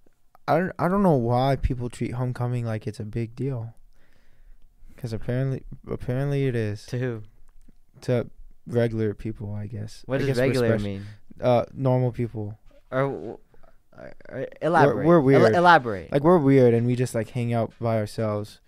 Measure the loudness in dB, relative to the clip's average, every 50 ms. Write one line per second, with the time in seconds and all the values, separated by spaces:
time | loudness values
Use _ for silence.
0 | -20 -20 _ _ _ _ _ -12 -2 0 0 2 0 -2 -4 -2 -2 0 2 2
1 | 4 4 4 4 2 2 0 2 2 2 0 0 0 -2 -2 -2 -6 -8 -6 -6
2 | -6 -6 -4 -4 -4 -6 -4 -4 -4 -4 -4 -4 -4 -4 -6 -6 -6 -8 -10 -10
3 | -12 -8 -6 -6 -8 -8 -8 -8 -6 -6 -6 -6 -8 -10 -14 -18 -20 -20 -20 -20
4 | -20 -20 -20 -20 _ -20 -20 -20 -20 -20 -20 -20 -20 -20 _ _ -20 -20 -20 -14
5 | -12 -10 -10 -8 -6 -4 -4 -2 -2 -4 -4 -6 -10 -14 -18 -16 -12 -10 -10 -8
6 | -6 -6 -4 -4 -2 -2 -2 -2 -2 -2 -2 -2 -4 -4 -6 -8 -10 -10 -8 -6
7 | -4 -6 -6 -8 -12 -18 -20 -20 -20 -20 -20 -20 -20 -20 -20 -20 -20 _ _ -14
8 | -4 -2 -2 -2 -2 -6 -10 -18 -20 -20 -20 -20 -12 -4 -2 0 0 0 0 -2
9 | -4 -4 -4 -6 -10 -10 -10 -10 -10 -10 -10 -10 -10 -10 -10 -10 -12 -12 -14 -16
10 | -10 -6 -4 -2 -2 0 0 0 0 0 2 2 2 2 2 0 0 -4 -6 -8
11 | -10 -14 -16 -18 -20 -20 -14 -4 0 2 2 2 2 -2 -6 -2 0 0 2 2
12 | 0 -2 -2 -4 -6 -6 -6 -10 -10 -10 -12 -16 _ -20 _ -20 _ -8 -4 -4
13 | -2 -2 -4 -8 -10 -12 -14 -16 -18 _ _ -20 -20 -20 -20 -20 _ _ -20 -20
14 | -20 -18 -18 -18 -18 -14 -10 -10 -10 -10 -10 -4 -2 0 4 4 4 4 4 2
15 | 4 6 6 6 8 8 6 8 8 6 6 6 6 8 8 6 6 2 -6 -6
16 | -6 -2 -2 2 4 6 6 6 6 6 6 8 8 6 6 4 2 0 0 0
17 | -2 -2 -2 -4 -6 -4 -6 -6 -4 -2 -2 -2 -2 -4 -6 -6 -4 -2 -2 -2
18 | -4 -4 -6 -6 -4 -4 -4 -4 -6 -10 -14 _ _